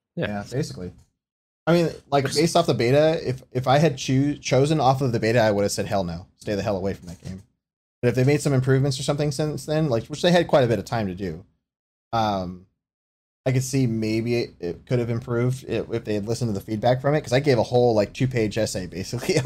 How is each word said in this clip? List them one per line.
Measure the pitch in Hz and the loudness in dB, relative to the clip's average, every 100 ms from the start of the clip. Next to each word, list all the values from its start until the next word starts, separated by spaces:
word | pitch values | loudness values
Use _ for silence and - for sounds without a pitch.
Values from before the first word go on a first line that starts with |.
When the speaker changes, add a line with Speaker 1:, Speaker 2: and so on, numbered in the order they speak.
| _ - | _ -8
Speaker 1:
Yeah. | 110 | -6
Speaker 2:
Yeah, | 104 101 | -6 -6
basically. | 123 160 - 90 - _ _ _ _ _ _ 160 | -6 -6 -8 -14 -14 _ _ _ _ _ _ 0
I | |
mean, | 175 165 - - | 2 2 -4 -2
like, | 143 131 | 0 0
based | 127 165 175 | 2 2 2
off | 165 | 2
the | |
beta, | 113 117 143 156 165 120 | 2 4 4 4 2 -4
if, | 127 - | -8 -6
if | 127 131 | -4 2
I | 123 | 4
had | 156 127 | 4 0
choo-, | - 131 143 139 | 0 0 0 -2
chosen | - 131 147 156 | 0 2 4 4
off | 131 131 | 2 2
of | 135 | 0
the | 113 | 0
beta, | 107 120 | 2 4
I | 110 | 4
would | 101 | 2
have | 101 | 0
said, | - 92 | -2 -2
"Hell | 101 | -2
no. | 87 85 - _ | -2 -6 -12 _
Stay | 113 | -6
the | 101 | -4
hell | 107 95 | -2 -2
away | 98 | -4
from | - 90 | -6 -12
that | 85 | -16
game." | 90 92 - _ _ _ _ _ | -14 -16 -18 _ _ _ _ _
But | 123 | 0
if | 120 | 2
they | |
made | 131 147 | 2 2
some | 151 | 2
improvements | 131 131 131 143 135 | 0 2 2 2 -2
or | |
something | - 147 151 | -2 -2 -2
since | 139 151 143 - | -2 -4 -6 -4
then, | 156 156 | -2 0
like, | 117 - | 0 -4
which | 147 | -2
they | 180 | 2
had | 175 170 | 2 4
quite | 156 | 4
a | 120 | 4
bit | 104 | 0
of | - | -2
time | 117 98 | -4 -4
to | |
do, | 90 95 80 - _ _ _ _ _ _ | -6 -8 -8 -14 _ _ _ _ _ _
um, | 117 107 98 90 90 95 _ _ _ _ _ _ _ 135 | -2 0 -2 -4 -10 -18 _ _ _ _ _ _ _ -2
I | |
could | 127 | -2
see | 131 135 127 | 0 0 0
maybe | 113 110 113 117 120 | 0 -2 -2 0 -2
it, | - - | -4 -6
it | 87 82 - | -8 -8 -4
could | 123 | -2
have | 117 | -2
improved | 117 123 117 123 127 - | -4 -4 -2 -2 -4 -6
i-, | 107 - | -6 -4
if | 113 | -6
they | 110 | -4
had | 104 104 | -4 -4
listened | 113 117 | -4 -4
to | |
the | 98 | -4
feedback | - 110 120 127 | -6 -2 0 2
from | 139 | 0
it, | 151 | 0
'cause | - | 0
I | 127 | 0
gave | 147 117 | 4 2
a | |
whole, | 95 123 123 | 2 4 4
like, | 107 101 | 4 0
two-page | - 131 123 107 110 | 0 -2 0 0 0
essay, | 107 101 87 | -2 -4 -8
basically, | 82 92 117 - | -8 -8 -4 0
<laughs> | 156 | 2